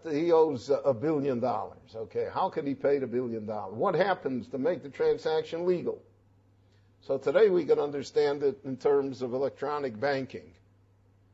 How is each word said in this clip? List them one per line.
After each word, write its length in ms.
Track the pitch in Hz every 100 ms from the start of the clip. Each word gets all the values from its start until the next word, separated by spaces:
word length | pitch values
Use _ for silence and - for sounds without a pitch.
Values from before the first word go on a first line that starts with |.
| 165
he 220 | 147 170
owes 380 | 160 160 131 135
a, 60 | 131
a 180 | 139
billion 460 | 117 147 151 139 117
dollars. 360 | 123 107 90 - -
Okay, 340 | 113 107 117 101
how 160 | 117 185
can 160 | 160 139
he 80 |
pay 260 | 135 139 143
the 80 | 123
billion 380 | 120 123 113 104
dollars? 300 | 104 98 107
What 180 | 190 160
happens 520 | 196 180 139 127 -
to 80 | 131
make 240 | 147 160
the 80 | 139
transaction 760 | 131 156 151 160 156 151 165 180
legal? 360 | 175 113 - - _ _ _ _ _ _ _ _ _
So 160 | - 135
today 320 | 139 170 214
we 160 | 180 143
can 140 | 151
understand 640 | 143 143 123 151 147 143
it 160 | 139 135 139
in 120 | 127
terms 440 | 147 143 135 120
of 120 | 127
electronic 680 | 127 135 - 139 147 139 107
banking. 540 | 143 135 127 92 85 - _ _ _ _ _ _ _